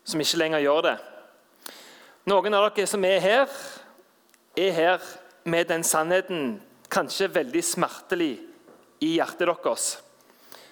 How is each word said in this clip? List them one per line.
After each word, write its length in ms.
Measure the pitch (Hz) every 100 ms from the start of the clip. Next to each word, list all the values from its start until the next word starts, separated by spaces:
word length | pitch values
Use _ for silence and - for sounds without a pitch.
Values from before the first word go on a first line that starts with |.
| -
som 160 | 160
ikke 160 | 139 165
lenger 240 | 160 156
gjør 200 | 143 151 165
det. 60 | 113 - - - _ _ _ - - - - - - -
Noen 240 | 196 202
av 160 | 202 208
dere 160 | 208 185
som 200 | 208 185
er 120 | 190
her, 420 | 185 240 269 - - - - - _ _ _ _ _
er 180 | - 190 165
her 360 | 165 180 - - - _
med 300 | 170 170 170
den 80 | 165
sannheten, 800 | 165 160 160 185 190 175 131 104 - _ -
kanskje 400 | 196 147 - 190
veldig 300 | 165 131 160 170
smertelig, 680 | 185 147 - - 180 160 110 - - - - _ _
i 140 | 156 165
hjertet 320 | 131 - 175
deres. 460 | 165 139 113 - - - _ _ _ - - -